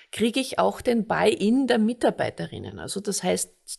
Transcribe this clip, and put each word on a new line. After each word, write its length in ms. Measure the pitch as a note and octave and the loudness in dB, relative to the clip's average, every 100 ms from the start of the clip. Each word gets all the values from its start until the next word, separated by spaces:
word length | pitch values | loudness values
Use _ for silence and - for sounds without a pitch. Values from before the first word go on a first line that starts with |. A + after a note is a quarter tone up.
| - | -16
kriege 300 | - A#3 A3 | 0 0 0
ich 180 | - - | -2 0
auch 220 | F#3+ G3 | 0 0
den 260 | - A#3 G3+ | 0 0 0
Buy-in 600 | D#3+ F#3 A#3 G3+ B3+ C4+ | 2 2 4 2 2 4
der 120 | B3 | 2
Mitarbeiterinnen. 1000 | G#3+ A#3+ B3+ - A#2 - E3 G#2 G2 - | 2 2 0 0 -4 -4 -10 -8 -12 -12
Also 220 | D#2+ G3 | -10 -8
das 220 | G3+ F#3+ | -6 -4
heißt, 300 | F3+ F3+ - _ - | -2 -2 -4 _ -18